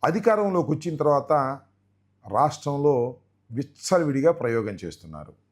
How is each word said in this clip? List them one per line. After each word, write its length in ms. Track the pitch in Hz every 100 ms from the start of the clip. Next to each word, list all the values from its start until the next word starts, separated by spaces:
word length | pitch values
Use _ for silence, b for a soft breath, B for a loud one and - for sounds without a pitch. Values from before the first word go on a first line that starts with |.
అధికారంలోకి 680 | 127 175 226 214 202 180 139
వచ్చిన 220 | 151 170 156
తర్వాత 360 | 151 143 135 151 131 139 _ _ _ _ _ _
రాష్ట్రంలో 680 | - 104 147 147 - 143 143 131 120 127 _ _ _
విచ్చలవిడిగా 800 | 113 139 _ - 185 156 139 147
ప్రయోగం 440 | 143 123 113 107 95
చేస్తున్నారు. 500 | 87 78 82 76 73 - _